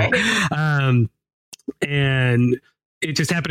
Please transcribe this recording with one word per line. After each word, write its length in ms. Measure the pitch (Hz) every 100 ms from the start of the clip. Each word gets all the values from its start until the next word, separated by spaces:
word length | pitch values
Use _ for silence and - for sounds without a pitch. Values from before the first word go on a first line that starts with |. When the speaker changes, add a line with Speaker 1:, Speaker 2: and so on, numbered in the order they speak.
| 107
Speaker 1:
Right. 360 | 170 220 220 180
Speaker 2:
out. 320 | 147 156 147
Um, 280 | 135 123 110 - _ _ _ - - - 156
and 720 | 143 139 135 127 120 123 123 - _ _ _
it 100 | 160
just 180 | 143 151
happened 200 | 170 160